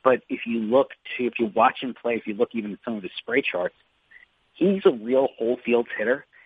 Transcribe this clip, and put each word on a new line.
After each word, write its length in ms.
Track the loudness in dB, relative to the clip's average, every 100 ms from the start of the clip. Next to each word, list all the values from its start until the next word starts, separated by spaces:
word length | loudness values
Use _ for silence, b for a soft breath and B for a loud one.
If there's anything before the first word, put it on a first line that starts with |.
but 200 | 2 2 -2
if 180 | -8 -4
you 140 | -4
look 300 | 2 2 2 -6 -12 -4
to, 100 | -4
if 120 | -2
you 80 | -2
watch 280 | 4 2 2
him 120 | -10
play, 200 | -6 -4
if 120 | -4 -4
you 80 |
look 160 | -2 -2
even 200 | -2 -6
at 60 | -8
some 120 | -8 -8
of 60 |
his 100 | -8 -12
spray 240 | -2 -2
charts, 320 | -2 -4 -6 _ _ _ _ b b _ _
he's 280 | 0 0 4 2
a 40 |
real 380 | 2 0 2 2 0
whole 200 | -2 -2
field 220 | 0 0 0 -4
hitter, 280 | -2 -4 -6 b